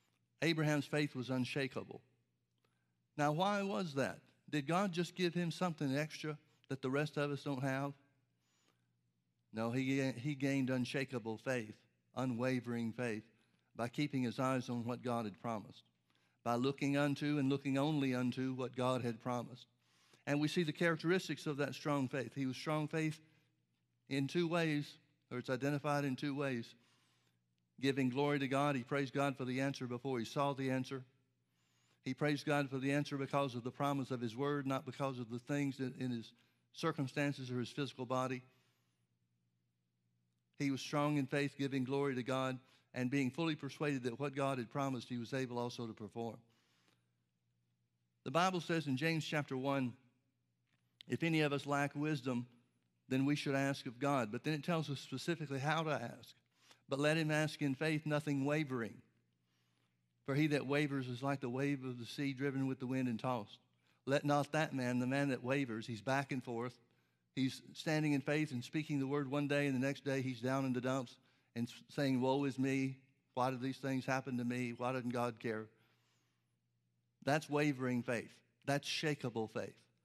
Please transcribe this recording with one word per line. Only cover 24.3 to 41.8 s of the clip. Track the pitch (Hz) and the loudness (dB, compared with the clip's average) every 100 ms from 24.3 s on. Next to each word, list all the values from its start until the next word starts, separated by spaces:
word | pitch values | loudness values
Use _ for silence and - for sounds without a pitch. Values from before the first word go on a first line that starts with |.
| 175 170 | 0 2
ways, | 170 160 147 143 - _ _ _ | 2 2 2 -2 -10 _ _ _
or | 123 | -8
it's | 123 | -4
identified | 127 139 147 151 143 143 | 0 0 0 2 2 0
in | 127 | -2
two | 147 139 | -2 -2
ways. | 139 120 117 - _ _ _ _ _ _ _ _ _ - | -2 -2 -6 -14 _ _ _ _ _ _ _ _ _ -2
Giving | 135 135 127 | 0 4 2
glory | 127 147 143 | 4 2 2
to | 135 | 2
God, | 135 147 135 | 2 2 0
he | |
praised | 120 143 135 | 0 -2 0
God | 143 139 127 | 2 0 0
for | 127 | -2
the | 127 | 0
answer | 139 135 127 | 0 -2 -4
before | 123 135 127 | -4 -2 -2
he | 110 | -2
saw | 147 143 | 0 0
the | 135 131 | 2 0
answer. | 131 127 135 - _ _ _ _ _ _ _ _ _ | 0 -2 -6 -12 _ _ _ _ _ _ _ _ _
He | 131 | -6
praised | 131 147 143 - | 2 2 2 4
God | 143 135 | 2 2
for | 135 | 0
the | 135 | 2
answer | 143 143 143 | 2 2 -2
because | 135 143 139 | 0 2 2
of | 120 | -2
the | 120 | -6
promise | - 143 139 127 | -2 0 0 0
of | 127 | -2
his | 117 113 | -2 -2
word, | 143 147 135 | -2 0 0
not | 135 135 | -2 -2
because | 127 139 123 | -4 -4 -2
of | 113 | -6
the | 120 | -8
things | - 143 139 131 | -2 0 0 0
in, | 127 131 | -4 -2
in | 127 | -4
his | 117 110 - _ _ _ | -4 -6 -18 _ _ _
circumstances | - 165 156 131 151 143 135 127 | -2 -2 0 -2 0 0 0 -4
or | 123 | -4
his | 113 | -4
physical | - 135 - 123 | -4 -4 -4 -2
body. | 127 127 127 - _ _ _ _ _ _ _ _ _ _ _ _ _ _ _ _ _ _ _ _ _ | 0 0 -4 -8 _ _ _ _ _ _ _ _ _ _ _ _ _ _ _ _ _ _ _ _ _
He | 139 | -2
was | 131 | 0
strong | - 151 147 151 | -2 2 2 2
in | 131 | 2
faith, | 147 143 - | 0 0 0
giving | 139 135 | -2 0